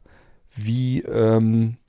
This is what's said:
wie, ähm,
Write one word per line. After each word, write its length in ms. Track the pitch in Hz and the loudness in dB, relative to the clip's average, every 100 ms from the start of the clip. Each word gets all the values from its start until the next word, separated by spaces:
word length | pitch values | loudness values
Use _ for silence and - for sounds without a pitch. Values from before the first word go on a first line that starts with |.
| - - - _ _ | -8 -20 -20 _ _
wie, 480 | - 107 123 127 127 | -8 -4 -2 -2 -4
ähm, 760 | - 117 113 113 110 113 113 117 | -4 0 2 4 2 2 0 -4